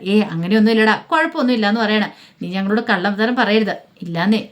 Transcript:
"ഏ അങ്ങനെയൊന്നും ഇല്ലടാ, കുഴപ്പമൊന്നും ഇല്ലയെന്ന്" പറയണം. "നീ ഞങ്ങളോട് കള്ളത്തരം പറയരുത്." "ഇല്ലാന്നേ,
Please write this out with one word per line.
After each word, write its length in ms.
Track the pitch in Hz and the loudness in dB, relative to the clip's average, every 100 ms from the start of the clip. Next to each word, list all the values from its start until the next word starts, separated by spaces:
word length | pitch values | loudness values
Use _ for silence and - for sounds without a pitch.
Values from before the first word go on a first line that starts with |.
"ഏ 180 | 180 208 | 0 0
അങ്ങനെയൊന്നും 500 | 208 165 170 220 220 | 0 -4 0 2 4
ഇല്ലടാ, 240 | 220 214 208 - | 4 2 2 0
കുഴപ്പമൊന്നും 420 | 320 320 330 254 | 0 0 -2 -2
ഇല്ലയെന്ന്" 280 | 240 202 220 | 0 0 0
പറയണം. 300 | 214 214 190 - - _ | 0 0 -2 -8 -20 _
"നീ 80 | 175 | -8
ഞങ്ങളോട് 340 | 190 196 214 214 | -4 -2 -2 0
കള്ളത്തരം 460 | 190 202 202 226 247 | -2 -2 -2 -2 0
പറയരുത്." 400 | 208 220 202 - - _ | 0 0 0 -6 -12 _
"ഇല്ലാന്നേ, 400 | 175 170 185 214 - | -8 -4 0 0 -2